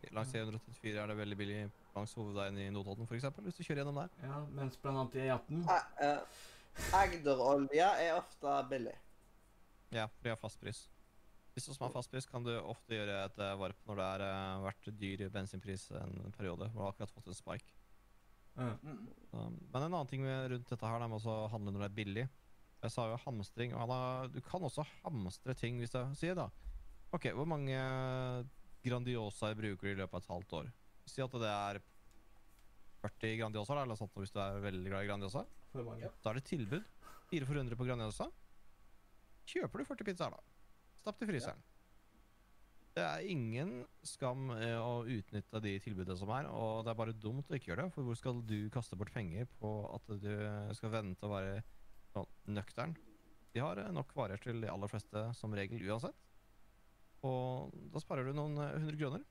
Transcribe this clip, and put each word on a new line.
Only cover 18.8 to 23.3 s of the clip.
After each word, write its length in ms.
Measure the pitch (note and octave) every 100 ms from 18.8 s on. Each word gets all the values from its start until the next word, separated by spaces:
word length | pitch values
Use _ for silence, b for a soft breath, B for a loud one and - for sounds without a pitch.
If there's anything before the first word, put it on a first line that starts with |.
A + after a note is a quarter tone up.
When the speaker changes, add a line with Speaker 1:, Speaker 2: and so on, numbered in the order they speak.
Speaker 4:
Mm. 240 | D3 B2 B2 - -
Speaker 1:
Så, 200 | - A2+ A#2 -
men 100 | B2+
en 100 | D#3
annen 140 | F3 C3+
ting 140 | C3+
med, 280 | C3+ C3 C3
rundt 180 | B2 A#2+
dette 180 | A#2 A2
her, 120 | A#2
det 80 | A#2
med 100 | A2
å 300 | A2+ A2 G#2+
handle 220 | A2+ G2+
når 80 | G2 G2+
det 20 |
er 140 | G#2
billig. 240 | G2+ G2+ C3 - - - - -
Jeg 80 | A#2
sa 160 | A#2+ A2+
jo 60 | A#2+
hamstring, 560 | -